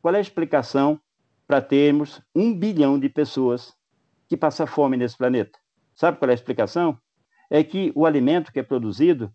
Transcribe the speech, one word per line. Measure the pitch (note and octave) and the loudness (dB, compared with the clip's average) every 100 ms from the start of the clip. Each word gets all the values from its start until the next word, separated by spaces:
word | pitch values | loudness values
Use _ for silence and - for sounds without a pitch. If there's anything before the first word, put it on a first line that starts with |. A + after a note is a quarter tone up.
Qual | E3 | 0
é | F#3+ | -2
a | |
explicação | G3+ - E3 D3 - C3+ C#3+ D3+ _ _ _ _ | -2 -6 -2 -2 0 0 0 -2 _ _ _ _
pra | _ C#3 | _ -2
termos | C3+ C#3 D3 D3 D3 - _ | 2 2 4 2 -2 -10 _
um | D#3 A3 G3+ | 0 0 0
bilhão | G#3 F#3 C#3+ C#3 | -2 2 2 2
de | C3+ | -2
pessoas | D3 D3 - B2+ A#2+ - _ _ _ _ _ _ | -2 -4 -2 -2 -2 -8 _ _ _ _ _ _
que | D#3+ | -2
passam | D#3 - E3 | -2 -2 -6
fome | - C#3+ C3 | 0 0 2
nesse | A#2+ - | -4 -2
planeta? | B2+ B2+ G2+ _ _ _ _ | -2 0 -4 _ _ _ _
Sabe | _ E3 - | _ -2 0
qual | C3+ | 0
é | |
a | |
explicação? | A#2+ - A#2+ A2 F3 E3+ C3+ _ _ _ _ _ | 0 -2 -4 -4 -2 -2 -4 _ _ _ _ _
É | D3 | 0
que | D#3 F#3+ F#3+ C3+ | 0 -2 -4 0
o | D#3+ | 0
alimento | D3 B2+ E3+ D#3 | 2 2 0 -2
que | - | -8
é | |
produzido | B2+ C3 A2 G2 D#3+ D#3 G#2+ | -4 -4 -4 0 2 2 -4